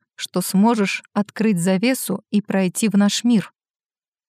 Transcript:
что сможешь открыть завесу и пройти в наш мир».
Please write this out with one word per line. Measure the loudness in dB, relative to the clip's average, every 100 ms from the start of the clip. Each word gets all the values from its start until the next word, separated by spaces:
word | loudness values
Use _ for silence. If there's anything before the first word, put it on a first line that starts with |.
| _
что | -18 -8 -6
сможешь | 0 2 2 2 -2 -4 -8
открыть | -6 -6 -2 -2 0
завесу | 0 0 0 -2 -4 -8 -4
и | -4
пройти | 0 -2 -2 -2 0
в | 2
наш | 2 2
мир». | 2 2 0 _ _ _ _ _ _ _